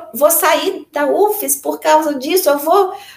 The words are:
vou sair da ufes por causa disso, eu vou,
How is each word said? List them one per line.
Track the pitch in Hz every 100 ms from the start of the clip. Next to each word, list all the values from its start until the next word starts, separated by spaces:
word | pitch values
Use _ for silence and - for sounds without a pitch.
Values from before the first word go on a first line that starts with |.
| -
vou | 233 294
sair | 330 320 311 330 381 -
da | 285 285
ufes | 302 415 427 277 -
por | 294 302
causa | 302 311 311 285
disso, | 269 370 311
eu | 285
vou, | 302 381 381 - -